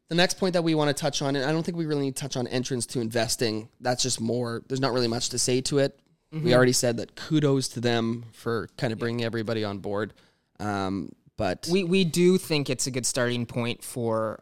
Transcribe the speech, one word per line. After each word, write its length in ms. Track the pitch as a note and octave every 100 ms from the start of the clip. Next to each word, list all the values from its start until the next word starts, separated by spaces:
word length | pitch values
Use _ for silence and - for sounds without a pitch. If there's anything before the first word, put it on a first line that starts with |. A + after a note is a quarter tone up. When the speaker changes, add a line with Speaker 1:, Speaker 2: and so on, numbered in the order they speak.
| -
Speaker 1:
the 60 |
next 200 | E3 F3+ -
point 160 | F#3+
that 80 | F3
we 100 | E3
wanna 180 | D#3 D3
touch 280 | C#3 D3 -
on, 140 | C#3 C#3
and 80 |
I 80 | C3
don't 120 | D#3+
think 120 | D#3 E3+
we 100 | D#3
really 160 | D3
need 140 | C#3 C3
to 60 |
touch 140 | C3+ C3
on 100 | B2
entrance 380 | B2+ B2 B2+ -
to 140 | B2+
investing. 680 | A2+ A#2 A2+ - A#2 G#2+ G#2+ _
That's 220 | B2 B2
just 180 | B2+ -
more, 420 | A2+ A#2+ A#2+ A#2 -
there's 120 | C3
not 120 | C3+
really 160 | B2 A#2+
much 200 | A#2+ -
to 80 | B2
say 220 | - B2+
to 160 | C3 C#3+
it. 200 | C#3 - _ _ _
Speaker 2:
Mm-hmm. 120 | D#3
Speaker 1:
We 100 | D3
already 180 | B2 B2+
said 240 | B2+ B2 A#2
that 160 | - -
kudos 520 | - D#3 C#3+ C#3 B2
to 120 | A#2+
them 460 | A#2+ A#2 A2+ A#2 A2+
for 360 | - A#2+ A2+ F2 -
kinda 200 | B2+ A2+
Speaker 2:
Yeah. 20 |
Speaker 1:
bringing 240 | A#2 A#2+
everybody 400 | A#2 A2+ G#2+ A2+
on 140 | G#2 G2+
board. 340 | F#2 G2+ G#2 - _ _ _ -
Um, 540 | G#2 G2+ F#2+ G2 C#2 - _ -
but 320 | G2 - D#3+
Speaker 2:
We, 140 | F#3+
we 200 | E3+ F#3+
do 320 | F3 F3 F3+ F#3
think 300 | - D3+ C#3
it's 180 | B2 C3+
a 40 |
good 160 | B2+ A#2+
starting 400 | C3 A#2+ B2 A#2
point 360 | B2 A#2 -
for, 560 | - C3 A#2 A2 A2 -